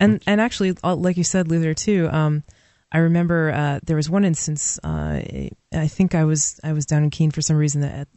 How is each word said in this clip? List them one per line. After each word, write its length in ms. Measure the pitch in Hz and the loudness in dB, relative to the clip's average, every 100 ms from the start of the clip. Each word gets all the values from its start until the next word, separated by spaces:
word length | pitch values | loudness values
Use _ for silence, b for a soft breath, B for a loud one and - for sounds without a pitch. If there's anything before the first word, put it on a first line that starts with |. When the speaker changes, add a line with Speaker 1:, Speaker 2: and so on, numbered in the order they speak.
Speaker 1:
and, 140 | 202 | 2
Speaker 2:
Which 80 | 202 - | 2 2
Speaker 1:
and 140 | 208 | 0
actually, 340 | 240 - 185 175 | 0 -2 -2 -2
uh, 140 | 180 170 | -2 0
like 220 | 180 175 | 0 0
you 60 | |
said, 240 | 165 190 160 | 0 0 0
Luther, 260 | 165 160 | 0 0
too, 340 | 156 214 196 165 | -2 0 0 2
um, 320 | 156 151 151 - b b b _ | 2 2 0 -4 b b b _
I 60 | 160 | 0
remember, 520 | 165 170 170 170 156 | 2 2 2 0 0
uh, 280 | 143 147 139 | 0 0 -2
there 120 | - 156 | -2 -2
was 120 | 156 | 0
one 160 | 196 | 2
instance, 540 | 196 156 - 147 - - | 2 0 -4 -4 -6 -6
uh, 360 | 156 78 76 71 - 67 67 - _ | -6 -4 -2 -4 -6 -8 -10 -12 _
I 140 | 165 156 | -2 -2
think 260 | - 185 | 0 0
I 100 | 170 | 2
was, 360 | 156 151 - - | 2 2 -2 -6
I 100 | 156 | -4
was 140 | 151 143 | -4 0
down 160 | 151 | 2
in 80 | 151 | 2
Keene 220 | - 156 | 2 0
for 100 | 156 | 0
some 140 | 151 151 | 0 2
reason 260 | 151 143 | 2 0
at, 240 | 143 139 143 | -4 -6 -12